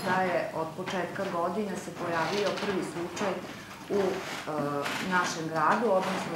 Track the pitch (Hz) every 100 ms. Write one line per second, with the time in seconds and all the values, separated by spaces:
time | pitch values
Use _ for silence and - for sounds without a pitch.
0 | 190 185 185 165 160 160 160 - 180 190
1 | 165 - 190 170 175 208 196 180 185 160
2 | 165 170 165 202 190 - 202 185 147 165
3 | 175 - 202 - - - - - - 202
4 | 190 - - - - 151 143 143 135 -
5 | 185 180 175 165 160 160 170 220 226 185
6 | 190 185 -